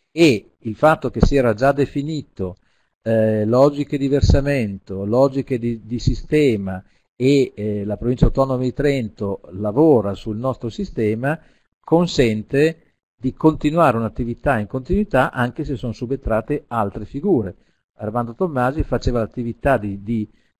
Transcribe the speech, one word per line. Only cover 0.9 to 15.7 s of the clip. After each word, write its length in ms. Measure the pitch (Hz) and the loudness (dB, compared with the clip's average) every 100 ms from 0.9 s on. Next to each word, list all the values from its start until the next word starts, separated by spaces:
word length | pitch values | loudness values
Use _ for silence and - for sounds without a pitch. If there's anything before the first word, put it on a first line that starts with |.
| 156 123 | 4 0
che 100 | 113 | 2
si 160 | - 139 | 4 4
era 180 | 123 | 2
già 180 | 107 135 | 2 2
definito, 840 | 139 135 143 143 156 143 - 92 90 _ _ _ _ | 2 0 -2 -6 -8 -10 -8 -8 -8 _ _ _ _
eh, 420 | 113 110 110 107 | -2 2 2 2
logiche 520 | 107 123 143 143 143 143 | 2 4 4 2 -4 -2
di 100 | 135 | 0
versamento, 960 | 143 - 143 139 139 107 98 - 95 | 2 4 4 2 0 -2 -6 -10 -8
logiche 540 | 101 120 139 135 127 123 | -2 2 2 2 -4 -4
di, 280 | 117 117 107 | -4 -6 -8
di 120 | 120 | -4
sistema 800 | - - - 151 143 107 98 92 - _ _ | -2 -2 0 2 2 0 -4 -8 -12 _ _
e, 380 | _ 127 143 127 | _ 2 4 2
eh, 300 | - 104 104 | -2 -6 -4
la 120 | 101 101 | -4 -4
provincia 280 | 117 123 - | -4 2 2
autonoma 360 | - 135 127 | 4 0 0
di 100 | 127 | -4
Trento 720 | 123 143 139 110 - 101 98 - | -2 -2 -2 -4 -6 -6 -6 -10
lavora 640 | 92 104 110 160 127 101 | -8 -4 2 4 4 2
sul 220 | 98 110 107 | -4 -8 -6
nostro 320 | 131 123 117 | -6 -6 -8
sistema, 680 | - 196 - 107 113 131 160 - _ _ _ | -8 -8 -2 -2 -2 -4 -6 -10 _ _ _
consente 1160 | - 165 175 - 120 107 104 135 160 165 _ _ _ | 0 2 2 2 2 0 -2 0 0 0 _ _ _
di 180 | _ 131 | _ -8
continuare 640 | - 156 156 151 160 151 113 | 0 2 2 0 2 2 2
un'attività 640 | 113 - 120 117 147 120 | -2 -4 -6 -4 -2 -2
in 80 | 104 | -2
continuità 640 | 131 127 190 208 131 135 | -8 -2 -2 0 0 0
anche 320 | 131 123 120 | 0 -4 -4
se 120 | 147 | -6